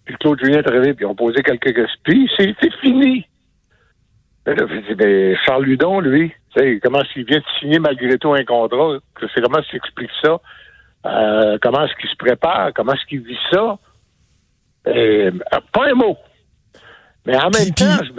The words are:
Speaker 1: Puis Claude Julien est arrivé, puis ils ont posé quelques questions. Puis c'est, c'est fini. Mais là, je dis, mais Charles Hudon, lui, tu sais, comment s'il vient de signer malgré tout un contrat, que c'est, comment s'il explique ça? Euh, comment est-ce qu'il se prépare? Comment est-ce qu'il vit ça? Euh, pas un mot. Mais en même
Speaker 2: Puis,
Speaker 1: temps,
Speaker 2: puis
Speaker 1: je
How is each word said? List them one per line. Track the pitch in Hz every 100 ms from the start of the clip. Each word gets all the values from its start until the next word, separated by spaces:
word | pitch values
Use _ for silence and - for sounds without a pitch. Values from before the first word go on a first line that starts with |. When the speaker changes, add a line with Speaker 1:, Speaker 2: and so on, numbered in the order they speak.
| -
Speaker 1:
Puis | -
Claude | 151 139
Julien | 135 147
est | 135
arrivé, | 123 139
puis | 131 101
ils |
ont | 98
posé | 117 131
quelques | 139 123 135 117
questions. | - -
Puis | - 233 254 -
c'est, | 196 208
c'est | 339 -
fini. | 269 254 269 254 - _ _ _ _ _ _ _ _ _ _ _ -
Mais | 156
là, | 156
je | 160 101
dis, | 185
mais | 101 95 95 90 -
Charles | 135 135
Hudon, | 131 170 196
lui, | 147 143 165 - _ -
tu |
sais, | 135 107
comment | 123 139 131
s'il | 135 117
vient | 147
de | - -
signer | 147 160
malgré | 151 131 123 131
tout | 156
un | 139 123
contrat, | 120 113 123 160 135 _
que | - - 127
c'est, |
comment | 120 151
s'il | - 123
explique | - - 120 -
ça? | 151 170 - - - - _ _ -
Euh, | 107 107 107 107 107
comment | 120 135 156
est-ce | -
qu'il | -
se | -
prépare? | 120 117 165 135 95
Comment | - 110
est-ce | 139 -
qu'il | 139
vit | 117 120 -
ça? | 185 226 202 _ _ _ _ _ _ _ _ _ _ -
Euh, | 120 113 107 95 90 - - -
pas | 226 285
un |
mot. | 254 220 - _ _ _ _ _ _ - - _ _ -
Mais | 131
en | 165
même |
Speaker 2:
Puis, | 214 196
Speaker 1:
temps, | 151 196 -
Speaker 2:
puis |
Speaker 1:
je | 127